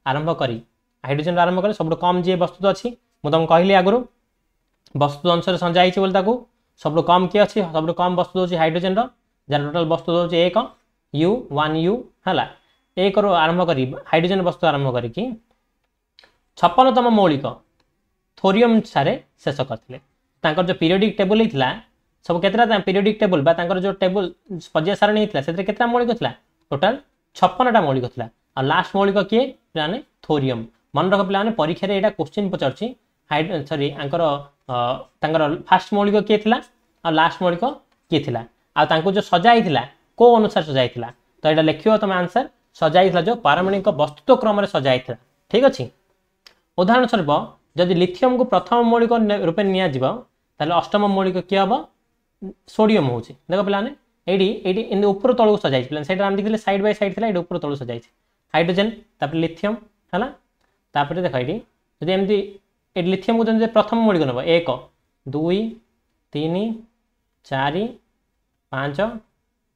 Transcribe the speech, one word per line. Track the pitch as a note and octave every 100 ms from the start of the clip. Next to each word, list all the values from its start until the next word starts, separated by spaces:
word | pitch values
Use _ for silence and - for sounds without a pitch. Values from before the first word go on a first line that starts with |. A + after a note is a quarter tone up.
| C#3
ଆରମ୍ଭ | C#3 D#3
କରି, | D#3+ C3+ A#2 - _ _ _
ହାଇଡ୍ରୋଜେନରୁ | B2+ C#3+ D#3 F3
ଆରମ୍ଭ | F3 F#3
କରି | G3+
ସବୁଠୁ | G#3+ D#3+ D#3+
କମ୍ | F3 F3+
ଯିଏ | F3+ F#3
ବସ୍ତୁତ୍ୱ | F3 - G3
ଅଛି, | F#3 A#3+ A#3+ _ _
ମୁଁ | D3
ତମକୁ | D#3+ D#3+
କହିଲି | E3 F#3+
ଆଗରୁ, | G3 F3+ A#3 A#3+ _ _ _ _ _ _ _ _ C#3
ବସ୍ତୁତ୍ୱ | C#3+ C#3+ F3
ଅନୁସାରେ | E3+ E3+ F3
ସଞ୍ଜା | F3 E3+
ହେଇଛି | F#3 F#3
ବୋଲି | F#3+
ତାକୁ, | F#3+ F#3 B3 - _ _ _
ସବୁଠୁ | D#3 D#3
କମ୍ | E3 F3 F#3
କିଏ | G#3
ଅଛି? | G3+ A3
ସବୁଠୁ | F3 D#3+ D#3+
କମ୍ | E3+ F3+ F3+
ବସ୍ତୁତ୍ୱ | E3+ F#3
ହେଉଛି | F3+ F3
ହାଇଡ୍ରୋଜେନର, | D#3+ E3+ F#3 F#3+ B3+ _ _ _ -
ଯାହାର | C#3+ C#3+
ଟୋଟାଲ | E3+
ବସ୍ତୁତ୍ୱ | D#3+ E3 E3 E3+
ହେଉଛି | F3 E3+
ଏକ, | F3+ A3 C4 _ _ _ _
ୟୁ, | C#3+ E3 A#3+ B3+
ୱାନ୍ | C#3+ D3+ D#3+
ୟୁ, | E3 A#3+ - _ -
ହେଲା। | E3 A#2 - _ _ _ -
ଏକରୁ | G3 F#3+ G3+
ଆରମ୍ଭ | F3 D#3+ F3
କରି, | F3 C#3+ B2+ - -
ହାଇଡ୍ରୋଜେନ | D#3+ F3 F#3+
ବସ୍ତୁ | F3+ - E3
ଆରମ୍ଭ | C#3+ C#3
କରିକି | B2 A#2 C#3 B3 A3+ _ _ _ _ _ _ _ _ _ _ _ -
ଛପନତମ | F3 F3 C4 A#3+ A#3+
ମୌଳିକ | A3 F#3 C#3 B2+ - _ _ _ _ _ _ _ _
ଥୋରିୟମ | F#3+ G3 A#3+ A3
ଠାରେ | G#3+ - C#3+ B3+ - _
ଶେଷ | - C#3
କରିଥିଲେ। | B2+ A2+ - B2+ _ _ _ _
ତାଙ୍କର | E3 D#3 F3+
ଯେଉଁ | F3+
ପିରିୟଡ଼ିକ୍ | D#3+ F#3+ G#3+ -
ଟେବୁଲ | F#3+ G#3+
ହେଇଥିଲା, | A3+ C#3 C3 G3+ - _ _ _ -
ସବୁ | F3
କେତେଟା | F#3+ G#3 A#3
ତା | G#3
ପିରିୟଡ଼ିକ୍ | F#3+ F#3+ G3+ G#3+
ଟେବୁଲ | G#3+ F3
ବା | C#3+
ତାଙ୍କର | E3 F3 F#3
ଯେଉଁ | G3
ଟେବୁଲ | - F#3 F#3+ F3+ - - F3 -
ପର୍ଯ୍ୟାୟ | D#3+ D#3+
ସାରଣୀ | G3+ G#3 G#3+
ହେଇଥିଲା, | G#3 D3+
ସେଥିରେ | C3+ E3+
କେତେଟା | G3 G#3 A#3+
ମୌଳିକ | A#3+ A#3+
ଥିଲା? | A3+ B2+ B2 _ _ -
ଟୋଟାଲ | C#3 F#3 C4 _ _ _ -
ଛପନଟା | F3+ F3 B3 A3+
ମୌଳିକ | D#3 C3 A#2+
ଥିଲା। | - A2+ _ _ -
ଆଉ |
ଲାଷ୍ଟ | C3+ E3 F3 G3
ମୌଳିକ | G3+ G3+
କିଏ? | F#3+ A3+ C4 - _
ପିଲାମାନେ, | E3 D3+ A#3 - _
ଥୋରିୟମ। | - D3+ C3 A#2 A2+ _ _
ମନେ | C#3 F3+
ରଖ | G3
ପିଲାମାନେ, | F#3+ G3 A3
ପରୀକ୍ଷାରେ | A3+ D#3 E3+ G3
ଏଇଟା | G3 F#3+
କୋଶ୍ଚିନ୍ | - D#3 - G3
ପଚାରୁଛି, | E3+ C#3 - A3 C4 _ _ -
ହାଇଡ୍ରୋ-, | D3+ D#3+ F3
ସରି, | C#3 D#3 C#3+
ଆଙ୍କର, | C#3+ C#3+ E3+ D#3+ C#3+ C#3+ _ -
ଅ, | B2 A#2+ C3+ - -
ତାଙ୍କର | D3+ D#3+ D3 E3
ଫାଷ୍ଟ | - F3+ -
ମୌଳିକ | G#3 G3+ G#3
କିଏ | G3+ G#3+
ଥିଲା | G#3+ B3 - _ _ _
ଆଉ | E3+
ଲାଷ୍ଟ | D#3+ D#3+ -
ମୌଳିକ | F3+ E3+ C4 D4 _ _ -
କିଏ | D#3
ଥିଲା, | C#3+ A#2+ A#2 _ _ -
ଆଉ | D3+
ତାଙ୍କୁ | D#3+ F3
ଯେଉଁ | G3
ସଜା | - F3 G#3+
ହେଇଥିଲା, | A#3 F3+ C3 B2+ _ _ -
କୋଉ | A#3 A#3
ଅନୁସାରେ | G#3 G3 D#3
ସଜା | C3+
ହେଇଥିଲା? | B2 A#2+ A#2 - _ _
ତ | D#3
ଏଇଟା | D#3
ଲେଖିବ | D#3 D#3 G#3+ G#3+
ତମେ | G3+
ଆନ୍ସର, | F#3 F3 A#3+ C#4 _ _
ସଜା | - D#3+ E3
ହେଇଥିଲା | F#3+ E3+
ଯେଉଁ | E3 A#3
ପାରମାଣବିକ | C#3+ D#3 F#3 G3 G3
ବସ୍ତୁତ୍ୱ | C#3 D3 - - B3+
କ୍ରମରେ | A3 G3+ G3+
ସଜା | D#3+ C3+
ହେଇଥିଲା। | B2+ - A#2 _ _ -
ଠିକ୍ | G#3+
ଅଛି? | C4+ - A#2+ _ _ _ _ _ - _ _ -
ଉଦାହରଣ | F#3 B3 A#3+
ସ୍ୱରୂପ, | G#3+ D3 D3+ A3+ - _ D3+
ଯଦି | F3
ଲିଥିୟମକୁ | F3+ F3+ - B3+ B3+
ପ୍ରଥମ | B3+ F#3 - A#3+
ମୌଳିକ | A#3 A#3 A#3
ନେ-, | A#3 G#3+ G#3
ରୂପେ | F3+ E3
ନିଆଯିବ, | G3 F#3+ F#3 C3 C3 A3+ - _ _ -
ତାହେଲେ | D3+
ଅଷ୍ଟମ | E3+ - G#3 G3+
ମୌଳିକ | G3 F#3+ F3+
କିଏ | F3 G3
ହବ? | F#3+ C4 D#4+ _ _ _ _ - F#3+ - _
ସୋଡ଼ିୟମ | - G#3+ G#3+ C#3
ହଉଛି। | A#2+ - - -
ଦେଖ | F#3
ପିଲାମାନେ, | G3+ G3+ A#3 D4 _ _ -
ଏଇଠି, | F#3+ F#3+ A3
ଏଇଠି | G#3+ G3
ଏମିତି | A3+ G3 G#3
ଉପରୁ | G3 -
ତଳକୁ | - G#3+ G#3
ସଜା | D#3 C3
ହେଇଛି। | B2
ପିଲାମାନେ, | D3+ D3
ସେଇଟା | F#3+ G3
ଆମେ | G3
ଦେଖିଥିଲେ | G#3 A3
ସାଇଡ୍ | - G3
ବାଇ | G#3
ସାଇଡ୍ | G3+ G3+
ଥିଲା, | F#3 A3+
ଏଇଠି | F3
ଉପରୁ | E3+ F3
ତଳକୁ | D3 C#3+
ସଜା | A#2+
ହେଇଛି। | A#2 - _ _ _ _
ହାଇଡ୍ରୋଜେନ, | D#3 E3+ F3+ G#3+ A3+ - -
ତାପରେ | C#3+ D#3+
ଲିଥିୟମ, | E3 E3 G3+ G#3+ - _ -
ହେଲା। | G#3 B3+ D4 _ _ _ _ _
ତାପରେ | C#3+ C#3+ E3+
ଦେଖ | F3+ C3
ଏଇଠି, | B2+ G#3 - _ _ -
ଯଦି | D#3
ଏମିତି, | F#3+ G3 G#3 G3 - _ _ _ F#3+
ଏଇଠି | F3
ଲିଥିୟମକୁ | F#3+ - A3+
ଯେମିତି | A3+ A3 A3+
ପ୍ରଥମ | A3+ G#3+ A3+
ମୌଳିକ | A3 F3+
ନେବ, | C#3+ A#2+
ଏକ, | D#3+ E3+ E3 B2+ - _ _ _ -
ଦୁଇ, | D3 E3 F#3+ A3+ A3+ _ _ _ _ _
ତିନି, | D3 D#3 F3+ A3 A3 - _ _ _ _ _
ଚାରି, | - C3+ C#3 E3 A3+ B3 _ _ _ _ _ _ -
ପାଞ୍ଚ, | C3 C#3+ C#3+ G#3+ A3+ _ _ _ _ _